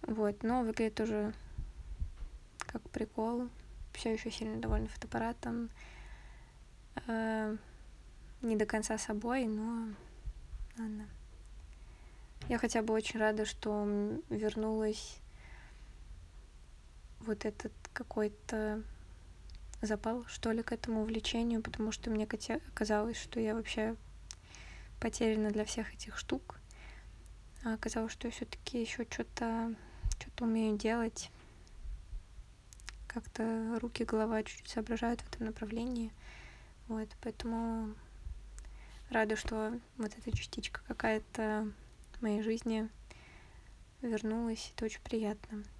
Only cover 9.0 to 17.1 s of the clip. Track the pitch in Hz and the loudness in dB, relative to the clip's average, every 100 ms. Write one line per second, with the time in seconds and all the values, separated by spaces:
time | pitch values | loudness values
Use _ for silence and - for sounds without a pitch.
9 | - 208 233 254 240 214 220 233 226 202 | 2 0 2 4 4 2 0 0 -2 -6
10 | - - - - - - - - 220 214 | -10 -8 -6 -6 -8 -6 -6 -4 -2 -2
11 | 208 - - - - - - - - - | -6 -10 -14 -14 -14 -14 -14 -14 -14 -14
12 | - - - - - 233 233 233 220 220 | -16 -16 -16 -10 0 2 4 4 6 4
13 | 220 220 214 214 214 - 214 208 208 208 | 4 4 6 6 2 2 2 4 4 4
14 | 208 220 - 214 214 214 214 220 214 214 | 4 0 0 2 2 4 2 4 4 2
15 | - - - - - - - - - - | -4 -10 -14 -16 -14 -14 -14 -16 -16 -14
16 | - - - - - - - - - - | -14 -14 -14 -16 -16 -18 -18 -18 -18 -18
17 | - | -16